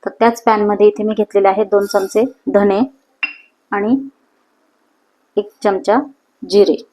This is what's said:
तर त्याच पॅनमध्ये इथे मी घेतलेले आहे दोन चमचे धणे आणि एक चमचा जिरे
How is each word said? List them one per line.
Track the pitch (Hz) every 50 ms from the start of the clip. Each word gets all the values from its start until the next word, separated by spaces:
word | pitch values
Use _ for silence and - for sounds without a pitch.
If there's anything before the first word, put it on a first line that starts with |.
| -
तर | -
त्याच | - _ 226 233 233 - -
पॅनमध्ये | 240 220 214 208 208 208 196 208
इथे | 208 208 - 214
मी | 214 214
घेतलेले | 220 214 - - 202 196 196
आहे | 190 202 214
दोन | 196 - 202 202
चमचे | 196 - 202 190 190 - 214 233 269 - _ _ - 185
धणे | 202 202 202 196 202 254 269 _ _ _ _ _ _ - - - - _ _ _ _ _ _
आणि | - 202 202 214 254 269 269 269 _ _ _ _ _ _ _ _ _ _ _ _ _ _ _ _ _ _ _ _ _ _ _ _ _
एक | 208 202 208 _ _ -
चमचा | 208 196 185 - - 208 262 277 - - _ _ _ _ _ - 180
जिरे | 185 202 202 165 - - - _